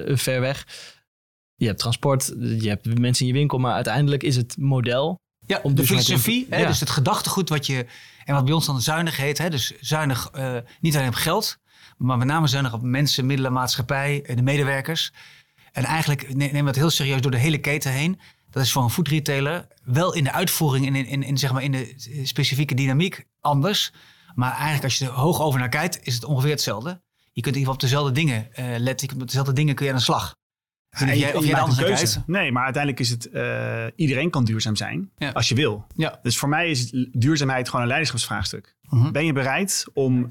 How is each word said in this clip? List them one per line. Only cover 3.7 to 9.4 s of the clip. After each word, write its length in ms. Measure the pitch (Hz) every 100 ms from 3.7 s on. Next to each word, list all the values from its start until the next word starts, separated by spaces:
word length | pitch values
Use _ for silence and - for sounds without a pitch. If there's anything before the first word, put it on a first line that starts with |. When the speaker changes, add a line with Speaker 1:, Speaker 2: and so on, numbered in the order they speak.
Speaker 1:
uiteindelijk 500 | 98 - 117 143 139
is 120 | - 123
het 220 | 120 -
model 640 | 139 131 120 123 156 180 _ _ -
Speaker 2:
Ja, 140 | 196
Speaker 1:
om 60 | 139
Speaker 2:
de 60 | 135
Speaker 1:
duurzaamheid 340 | 131 127 123
in 60 | 131
te 60 |
Speaker 2:
filosofie, 260 | - 240 254 160
hè, 60 |
Speaker 1:
Ja. 60 | 165
Speaker 2:
dus 120 | 131
het 100 | 151
gedachtegoed 600 | - 131 214 - - 175
wat 160 | 151 143
je, 200 | 131 120 - - -
en 100 | -
wat 120 | 143 135
bij 80 |
ons 120 | 160 156
dan 160 | 131
zuinig 360 | 110 156 170 -
heet, 200 | 139
hè, 120 | 147